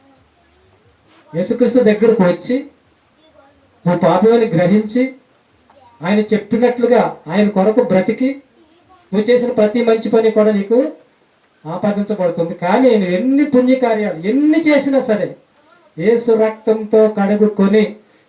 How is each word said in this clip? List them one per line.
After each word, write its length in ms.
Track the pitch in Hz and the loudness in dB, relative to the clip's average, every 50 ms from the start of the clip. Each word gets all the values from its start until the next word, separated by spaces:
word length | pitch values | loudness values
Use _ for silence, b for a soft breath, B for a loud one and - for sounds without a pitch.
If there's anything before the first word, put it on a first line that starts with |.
| _ _ _ _ _ _ _ _ _ _ _ _ _ _ _ _ _ _ _ _ _ _ _ _ _ _ 151 | _ _ _ _ _ _ _ _ _ _ _ _ _ _ _ _ _ _ _ _ _ _ _ _ _ _ -8
యేసుక్రీస్తు 440 | 170 190 - 220 - 247 214 247 247 | -6 -4 -4 -2 0 0 2 2 2
దగ్గరకు 420 | - 214 208 - 220 220 214 - | 2 2 2 2 2 2 2 2
వచ్చి, 440 | 185 175 175 170 - - 247 277 294 - - _ _ _ _ _ _ _ _ _ _ _ _ _ _ _ _ _ _ _ _ _ - | 2 0 0 -2 -4 -6 -6 -6 -6 -10 -18 _ _ _ _ _ _ _ _ _ _ _ _ _ _ _ _ _ _ _ _ _ -4
నువ్వు 120 | 170 175 - | -2 0 0
పాపమని 480 | - 165 170 185 208 226 233 233 220 | 2 2 2 4 4 4 4 4 2
గ్రహించి, 680 | 208 170 165 180 175 202 214 214 214 - 247 262 262 - - _ _ _ _ _ _ _ _ _ _ _ _ _ _ _ - | 0 0 0 2 2 2 0 0 -2 -2 -2 -2 -2 -6 -12 _ _ _ _ _ _ _ _ _ _ _ _ _ _ _ -10
ఆయన 160 | 151 185 208 214 | -4 -2 0 0
చెప్పినట్లుగా 1000 | 208 - 214 202 - - 240 220 247 233 - 254 233 240 240 214 175 156 - - - 156 | 0 0 -2 -4 -2 -2 0 2 2 0 2 0 -2 0 0 0 -2 -2 -6 -10 -12 -4
ఆయన 200 | 170 202 208 202 | -2 0 0 0
కొరకు 340 | - 190 190 214 214 254 | 0 0 0 2 2 0
బ్రతికి, 600 | 247 - 185 185 185 - 214 - 254 269 277 - - _ _ _ _ _ _ _ _ _ - _ _ _ 185 | 0 2 0 0 0 -2 -2 -2 -4 -4 -4 -8 -14 _ _ _ _ _ _ _ _ _ -20 _ _ _ -4
నువ్వు 160 | 208 208 240 | -2 0 0
చేసిన 220 | 247 240 247 247 | 0 0 0 -2
ప్రతి 320 | 247 220 208 208 254 240 226 | 0 0 0 0 0 0 0
మంచి 240 | 226 226 220 - 214 | 0 0 0 0 0
పని 220 | 240 226 220 220 | 0 2 2 2
కూడా 220 | 214 214 208 214 | 2 2 2 2
నీకు 320 | 214 202 196 - 226 254 302 311 - - _ _ _ _ _ _ _ _ _ _ _ _ - | 0 -2 -2 0 0 0 0 -2 -6 -12 _ _ _ _ _ _ _ _ _ _ _ _ -14
ఆపాదించబడుతుంది. 880 | 156 170 180 214 202 202 202 202 214 208 190 180 170 165 170 165 170 - | -12 -8 -4 -4 -2 -2 -2 -4 -4 -4 -4 -4 -4 -2 -4 -6 -6 -8
కానీ 360 | - 175 180 202 254 262 247 | -6 -2 -2 0 2 4 2
నువ్వు 240 | 220 208 190 180 180 | 2 2 0 -2 -2
ఎన్ని 300 | 185 240 262 269 285 294 | -2 -2 0 0 0 0
పుణ్యకార్యాలు 840 | 285 - 254 254 254 262 254 254 226 220 214 208 190 160 160 170 | 2 2 2 2 2 0 0 0 0 -2 -2 -4 -6 -6 -6 -4
ఎన్ని 340 | 208 247 277 294 311 311 330 | -2 -2 0 2 2 2 2
చేసినా 400 | 330 302 294 277 - 277 269 262 | 2 2 0 0 0 0 -2 -2
సరే, 360 | - 226 208 190 175 - - - _ _ _ _ _ _ _ _ _ _ _ 151 | 0 -2 -2 -2 -4 -6 -10 -14 _ _ _ _ _ _ _ _ _ _ _ -2
యేసు 340 | 175 214 240 233 233 233 | 0 0 0 2 0 0
రక్తంతో 760 | 220 214 220 214 214 - - 220 220 220 214 208 220 220 214 214 | 0 2 0 -2 -2 -4 -4 -2 -2 -2 -2 0 2 2 2 2
కడుగుకొని, 880 | 214 196 196 202 208 208 214 208 208 - 196 196 208 214 208 - - - b b b b b | 2 0 0 0 2 2 2 0 2 0 0 2 2 2 0 0 -4 -10 b b b b b